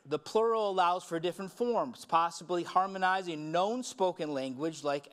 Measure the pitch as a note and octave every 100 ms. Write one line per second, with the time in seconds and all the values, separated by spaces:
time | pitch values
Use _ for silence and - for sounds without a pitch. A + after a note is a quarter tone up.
0 | C3+ D3+ - A3 A3+ A3+ G#3 F#3+ F3 F3+
1 | - E3 F3 E3+ F#3+ - A#3+ A3 C#3 D#3
2 | - E3 E3+ - E3 F3 E3+ F3+ G3 F#3+
3 | F#3 F#3+ F3 D#3 D#3 E3+ G3 B3 A#3+ -
4 | F#3 F3 D3+ C#3 C3+ B2+ D#3+ D3 C#3+ C#3+
5 | -